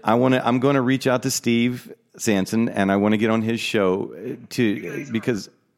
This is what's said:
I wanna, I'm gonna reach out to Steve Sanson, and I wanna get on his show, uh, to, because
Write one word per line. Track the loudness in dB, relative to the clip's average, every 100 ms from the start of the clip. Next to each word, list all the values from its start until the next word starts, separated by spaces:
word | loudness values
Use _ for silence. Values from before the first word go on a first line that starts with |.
| 0
I |
wanna, | 2 4 2 2
I'm | 2
gonna | 2 2
reach | 2 0 2
out | 0
to | 0
Steve | -2 0 2 2 -2 -12 -20 _ -8
Sanson, | 0 0 2 0 0
and | 0 2
I | 2
wanna | 2 2
get | 2
on | 0
his | 0 -4
show, | -2 0 2 0 -4 -10
uh, | -12 -12 -10
to, | -2 0 0 -6 -10 -6
because | -6 -2 -4 -6 _ _